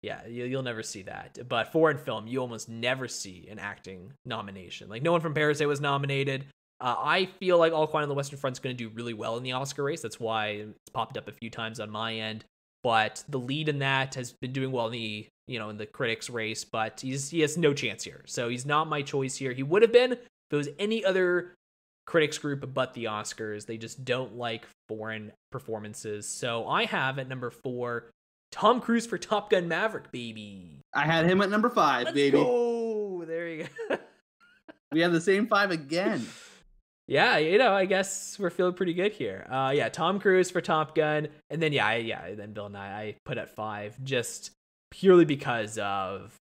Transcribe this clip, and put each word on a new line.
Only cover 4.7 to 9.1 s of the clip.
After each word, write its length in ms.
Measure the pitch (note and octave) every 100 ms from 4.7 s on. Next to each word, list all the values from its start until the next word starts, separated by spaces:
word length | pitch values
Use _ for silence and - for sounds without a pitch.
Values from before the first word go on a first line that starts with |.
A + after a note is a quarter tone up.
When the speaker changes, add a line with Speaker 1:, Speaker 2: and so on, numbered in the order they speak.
| - G#2
Speaker 1:
Like, 140 | A2+
No 80 | D#3
One 80 | E3+
from 140 | D#3+
Parasite 320 | D3+ D3+ D3 D3
was 120 | C#3+
nominated. 640 | C#3+ C#3+ C#3 C#3 C#3 C3+ C3+ _ _ _
Uh, 140 | B2 A#2+
I 280 | C3+ E3+ F#3 -
feel 180 | F#3 F3
like 140 | E3
All 140 | D#3+ D#3
Quiet 160 | D#3
on 40 | D3
the 60 |
Western 240 | C#3+ C#3 C#3
Front's 220 | C3+ B2
gonna 140 | C3+
do 140 | B2 A2+
really 220 | A2 A#2+